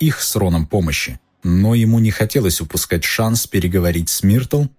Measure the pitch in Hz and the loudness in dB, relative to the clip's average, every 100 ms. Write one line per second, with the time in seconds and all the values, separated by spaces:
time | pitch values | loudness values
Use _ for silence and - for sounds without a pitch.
0 | 160 - - 107 95 82 78 104 82 76 | -2 -2 -4 -2 0 0 0 -2 -2 -2
1 | - 64 _ _ 90 90 107 117 110 113 | -6 -10 _ _ 0 2 4 4 4 4
2 | 110 - 107 - 98 80 80 87 - 87 | 2 0 -2 0 0 -2 -4 -6 -4 -2
3 | - - 113 113 - 101 90 92 87 85 | -2 -2 0 -2 -2 -2 0 0 0 0
4 | 82 - 98 110 127 147 143 | -2 0 2 2 2 0 -2